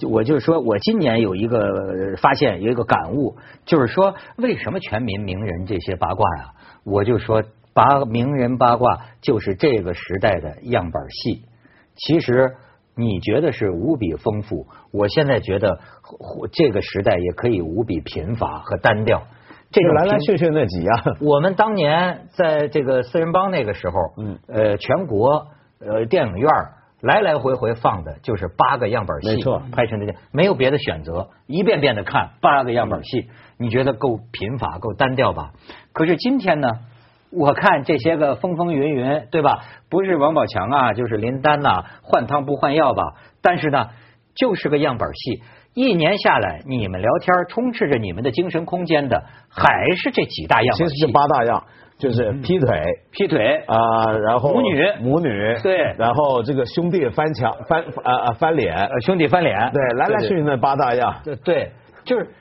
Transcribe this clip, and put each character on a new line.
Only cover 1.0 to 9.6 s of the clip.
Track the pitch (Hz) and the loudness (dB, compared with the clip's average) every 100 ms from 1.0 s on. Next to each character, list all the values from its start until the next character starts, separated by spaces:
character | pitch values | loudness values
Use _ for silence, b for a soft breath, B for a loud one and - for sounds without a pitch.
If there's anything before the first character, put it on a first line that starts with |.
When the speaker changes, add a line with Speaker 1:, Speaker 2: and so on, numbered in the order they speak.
| 139 113 | 2 2
Speaker 1:
有 | 107 92 | 2 0
一 | 113 | 0
个 | 117 101 98 95 92 98 95 | 0 0 -2 -4 -4 -6 0
发 | 143 135 | 2 2
现， | 131 90 | 0 0
有 | 107 | -2
一 | |
个 | 120 110 | -2 0
感 | 101 - 131 | -2 -2 -4
悟， | 123 B B B - | -4 B B B 0
就 | 160 | 2
是 | 120 | 2
说 | 180 196 190 B - | 2 0 0 B -6
为 | 240 151 | -4 -2
什 | - | -4
么 | 95 | -8
全 | - 107 | -6 -6
民 | 120 98 | -4 -6
名 | 98 92 | -6 -6
人 | 107 85 92 | -6 -6 -4
这 | 95 | -6
些 | 95 90 | -6 -4
八 | 87 92 | -2 0
卦 | 98 80 | 0 -2
呀？ | - B B B 104 | -10 B B B -4
我 | 101 | 0
就 | 104 110 | 2 0
说 | 113 110 110 _ _ | 2 0 -2 _ _
八-， | - 120 143 120 | 4 6 4 2
名 | 117 127 | -2 -2
人 | 143 120 127 | 0 0 2
八 | 123 120 | 4 4
卦 | 123 92 B B | 2 0 B B
就 | - 110 | -2 0
是 | 101 | -2
这 | 92 | 0